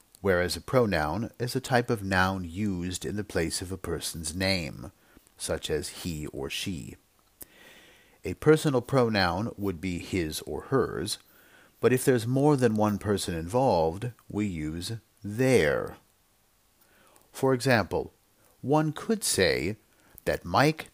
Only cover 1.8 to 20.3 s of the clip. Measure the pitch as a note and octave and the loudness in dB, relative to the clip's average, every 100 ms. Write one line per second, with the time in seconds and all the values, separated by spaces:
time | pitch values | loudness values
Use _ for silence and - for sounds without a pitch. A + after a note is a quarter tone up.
1.8 | A#2 A2+ G2 F#2 F#2 F#2+ E2+ F2 G#2 F2+ | 2 -2 0 2 2 0 -6 -4 -2 -2
2.8 | F2+ F#2 - G#2 - F3 E3 - F2+ F#2 | -4 -6 -6 -6 -4 -2 -2 -2 -6 -8
3.8 | - D#2 - D#2+ D#2+ F2 F#2+ F#2+ C#2+ G1+ | -6 -6 -6 -8 -8 -2 0 0 -4 -10
4.8 | B1 - _ - _ - - D#2+ - D#2 | -14 -16 _ -20 _ -12 -6 -6 -2 -4
5.8 | D2 - F2+ D2+ D2 C2 C2+ - G2+ D#2+ | -4 -8 -8 -6 -8 -8 -8 -6 -6 -8
6.8 | G#1+ - _ _ _ _ - - - - | -10 -16 _ _ _ _ -20 -20 -20 -20
7.8 | - - _ _ F#2 F#2 D3+ D#3 D#3 C3 | -20 -20 _ _ -8 2 6 6 4 0
8.8 | - C3+ A#2 G#2 F2+ E2+ A2 - G2 E2 | 2 2 4 4 2 2 -4 -4 -4 -2
9.8 | F#2 E2+ - F#2+ D#2+ D2+ - D2+ - C3+ | -4 -4 -2 -2 -2 -4 -8 -8 -2 0
10.8 | - G#1+ F#2+ - _ _ _ - _ _ | 0 -2 -6 -8 _ _ _ -20 _ _
11.8 | A#2 B2+ - B2+ A2+ C3+ D3 C#3 A#2+ G#2+ | 2 4 4 4 2 4 4 6 4 4
12.8 | G#2+ G2+ G#2 G2 - E2+ E2+ A#2+ C#3 E2+ | 2 0 0 -2 -2 -4 -2 2 2 4
13.8 | D#2+ F#2+ A#2+ - - G2 G#2 D#2+ D2+ E2+ | 2 0 -6 -8 -8 -4 -2 -2 -6 -6
14.8 | G2 A2+ - _ G2+ A2 C3 A#2 D2+ A#1+ | -8 -10 -12 _ -8 0 4 6 4 2
15.8 | G1+ - _ _ _ _ _ _ _ _ | -2 -10 _ _ _ _ _ _ _ _
16.8 | _ _ _ _ _ - C3+ B2+ B2+ A#2 | _ _ _ _ _ -2 2 2 4 2
17.8 | F2+ E2 - - _ _ _ _ B2 D3+ | 2 -2 -4 -12 _ _ _ _ 0 2
18.8 | D#3 - - A3 - - F2 B1+ E2+ G#2+ | 2 -2 -2 -2 0 2 4 2 -2 -6
19.8 | _ _ _ - - | _ _ _ -6 -2